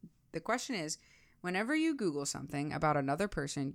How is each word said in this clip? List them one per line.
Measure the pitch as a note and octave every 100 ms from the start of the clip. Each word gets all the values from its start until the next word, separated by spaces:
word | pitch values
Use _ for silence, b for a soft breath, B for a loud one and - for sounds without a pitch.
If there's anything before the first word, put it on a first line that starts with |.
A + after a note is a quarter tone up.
| - - _
the | D#3+
question | - A#3+ -
is, | G#3+ D#3 - b b b b
whenever | F3+ F3+ A3+ D#4
you | D#4+ C#4+
Google | F#3+ C#3+ C#3
something | C3+ - C#3+ D3
about | D3 D#3 D3
another | C3+ D3+ G3+
person, | - C#3 D3 C3+